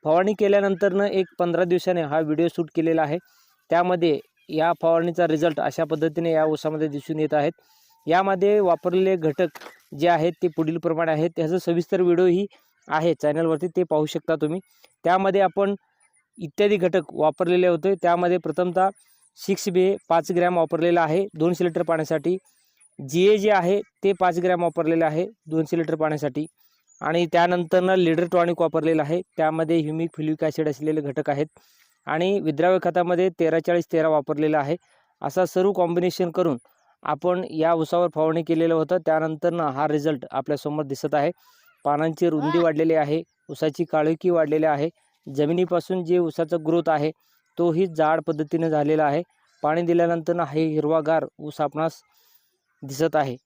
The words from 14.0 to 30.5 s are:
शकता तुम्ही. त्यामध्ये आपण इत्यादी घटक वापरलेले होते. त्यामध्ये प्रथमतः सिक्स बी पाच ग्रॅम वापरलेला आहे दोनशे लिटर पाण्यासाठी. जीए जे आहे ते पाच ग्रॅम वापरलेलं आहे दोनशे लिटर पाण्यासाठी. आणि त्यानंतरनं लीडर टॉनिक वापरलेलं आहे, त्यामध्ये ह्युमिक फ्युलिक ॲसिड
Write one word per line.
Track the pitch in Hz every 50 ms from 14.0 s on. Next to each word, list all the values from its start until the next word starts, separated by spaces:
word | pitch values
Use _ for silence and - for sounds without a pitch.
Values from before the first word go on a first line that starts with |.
| 151
शकता | 151 - 160 - - 160
तुम्ही. | 151 156 151 160 190 - _ _ _ _ _ _ _ _
त्यामध्ये | 165 175 190 190 196 185 196
आपण | 196 180 - 202 202 196 202 196 _ _ _ _ _ _ _ _ _ _ _ -
इत्यादी | 175 151 _ - 208 208 208 196
घटक | 175 180 165 190 151 - -
वापरलेले | - 151 156 147 _ 185 170 180 180 180 180
होते. | 175 160 151 190 196
त्यामध्ये | 180 - 175 170 175 180 175 180 180
प्रथमतः | - 160 151 180 180 180 170 185 185 196 196 _ _ _ _ _ _ _ _ -
सिक्स | - - 196 - - 208
बी | 175 180 185 190 196 - _ _
पाच | 165 170 156 -
ग्रॅम | 185 175 175 175 180 170
वापरलेला | 165 151 170 160 160 175 170 175
आहे | 165 151 156 185 196 202 -
दोनशे | 160 156 170 180 - 180
लिटर | 175 160 175 175
पाण्यासाठी. | 160 170 160 156 - 165 156 139 165 185 190 _ _ _ _ _ _ _ _ _ _ _ -
जीए | 143 135 135 170 180 202 214 214
जे | 190 214
आहे | 208 190 170 175 196 202 - _ _ _ -
ते | 196 196 -
पाच | 185 180 170 170
ग्रॅम | 175 180 180 175 175
वापरलेलं | 170 160 - 165 156 165 165 165
आहे | 156 151 160 180 202 226 _ _
दोनशे | 160 151 160 160 151 - 170
लिटर | 165 160 165
पाण्यासाठी. | 151 156 151 151 151 147 143 127 143 151 160 _ _ _ _ _ _ _ _ _ _
आणि | - 147 160 175 175 160
त्यानंतरनं | - 170 170 175 180 180 175 160 - 185 180 185 190
लीडर | 185 180 165 165 156 175 170
टॉनिक | 185 180 170 170 175 -
वापरलेलं | 175 160 156 160 151 160 165 156
आहे, | 147 143 160 180 185 _ _ -
त्यामध्ये | 160 156 156 160 165 156 170 170
ह्युमिक | 151 151 156 160 165 165 _
फ्युलिक | - 151 156 156 156 -
ॲसिड | 156